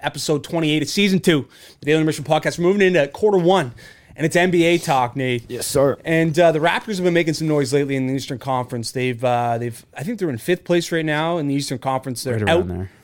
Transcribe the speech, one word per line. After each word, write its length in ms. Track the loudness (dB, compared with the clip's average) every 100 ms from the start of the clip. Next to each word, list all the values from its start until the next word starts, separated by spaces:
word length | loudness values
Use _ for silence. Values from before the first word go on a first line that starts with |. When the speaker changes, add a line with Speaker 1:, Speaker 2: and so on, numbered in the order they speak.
Speaker 1:
episode 400 | -8 -6 -2 -2
twenty-eight 400 | -2 -2 0 0
of 60 | 0
season 300 | 0 2 2
two, 280 | 2 2 0 -14 -20 -8
the 60 | 0
Daily 180 | 2
Mission 220 | 2 -2 0
Podcast. 340 | 0 0 0
We're 60 | 0
moving 200 | 4 4
into 220 | 4 0
quarter 300 | 0 2 4
one, 340 | 4 2 0 -8 -20 -20 -20 -4
and 100 | 0
it's 100 | 2
N 160 | 2
B 140 | 4 4
A 120 | 2
talk, 380 | 2 0 0 -2
Nate. 300 | -2 -2 -6
Speaker 2:
Yes, 180 | -10 -2
sir. 320 | 2 2 0 -2
Speaker 1:
And, 320 | 0 2 4
uh, 140 | 4
the 80 | 4
Raptors 360 | 0 -2 -4 -2
have 80 | 2
been 80 |
making 200 | 2 0
some 140 | -2 0
noise 260 | 0 2
lately 220 | 0 0 -2
in 120 | -2
the 60 |
Eastern 260 | -4 -6 -8
Conference. 520 | -4 -4 -4 -6 -6
They've, 320 | -4 -4 -2
uh, 340 | 0 0 0 -2
they've, 260 | -4 -10 -18 -12
I 60 |
think 160 | -8 -4
they're 100 | -4
in 80 | -4
fifth 260 | -2 -4 0
place 260 | -2 0
right 140 | -2 0
now 320 | -2 -2 -2
in 100 | -2
the 80 | -2
Eastern 240 | -4 -6
Conference. 440 | -2 -4 -4 -8
They're 120 | -4 -2
Speaker 2:
Right 80 |
around 280 | 2 2 0
Speaker 1:
out 60 | -6
Speaker 2:
there. 140 | -8 _